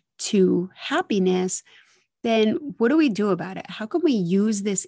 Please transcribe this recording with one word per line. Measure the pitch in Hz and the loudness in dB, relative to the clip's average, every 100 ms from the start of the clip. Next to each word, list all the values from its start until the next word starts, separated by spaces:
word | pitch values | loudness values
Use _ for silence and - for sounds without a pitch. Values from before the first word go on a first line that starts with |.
| _ - | _ -12
to | - 208 185 185 185 | -2 2 4 2 -2
happiness, | - - 294 370 208 185 185 185 - - - _ _ _ _ | -10 -4 -4 0 0 2 2 0 -6 -10 -20 _ _ _ _
then | 240 226 214 320 285 - | -2 2 2 0 -6 -2
what | 233 | 2
do | 311 | 4
we | 294 | 2
do | 190 208 | 2 0
about | 180 180 185 | -2 -4 -12
it? | - | -14
How | 180 220 | -12 -6
can | 349 | 0
we | 330 | 0
use | 233 170 196 214 208 | 0 2 2 2 0
this | 202 190 | -2 -4